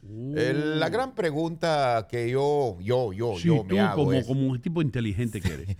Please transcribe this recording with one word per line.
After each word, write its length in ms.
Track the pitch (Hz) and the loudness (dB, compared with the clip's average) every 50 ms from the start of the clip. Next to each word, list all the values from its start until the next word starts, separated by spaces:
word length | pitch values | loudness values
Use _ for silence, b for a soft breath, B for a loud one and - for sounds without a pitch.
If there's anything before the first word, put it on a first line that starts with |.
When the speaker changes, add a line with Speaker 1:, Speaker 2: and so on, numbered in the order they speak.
| - | -20
Speaker 1:
Uh. 320 | 98 107 110 123 135 147 | -16 -12 -10 -8 -6 -2
Speaker 2:
Eh, 160 | 151 123 - - | 0 0 2 2
la 380 | 147 151 151 156 156 160 160 | 0 0 0 0 0 0 0
gran 240 | 175 226 262 262 254 | 0 -2 -2 -2 -4
pregunta 920 | - 180 160 139 151 165 165 165 160 175 165 156 147 139 123 120 113 101 - | -2 -2 0 0 0 -2 -2 -2 -2 0 0 2 2 2 2 2 2 0 -2
que 180 | - 120 117 120 | -4 -2 -2 0
yo, 480 | 127 135 139 143 147 147 135 117 92 87 92 | 0 2 2 2 2 2 0 0 -2 -4 -2
yo, 320 | 104 123 127 127 104 92 | 0 2 2 2 0 -2
yo, 240 | 98 117 120 101 87 | -2 -2 -2 -2 2
Speaker 1:
Sí, 100 | 87 170 | 4 4
Speaker 2:
yo 160 | 160 - 98 | 4 4 2
Speaker 1:
tú 80 | - 185 | 0 2
Speaker 2:
me 60 | - | 2
hago 240 | 104 - - 151 143 | 2 2 2 2 2
Speaker 1:
como, 80 | 135 135 | 2 2
Speaker 2:
es, 140 | 131 117 | 2 2
Speaker 1:
como 200 | 113 135 135 135 | 0 0 0 0
un 140 | 131 131 120 | 0 0 -2
tipo 220 | - 185 160 175 160 | -4 -2 -2 0 0
inteligente 580 | 123 - 127 117 107 95 101 123 113 104 104 | 0 0 -2 -2 -2 -2 -2 -2 -4 -4 -4
que 140 | 87 92 78 | -4 -4 -4
eres. 220 | 69 82 95 95 - | -4 -6 -6 -6 -8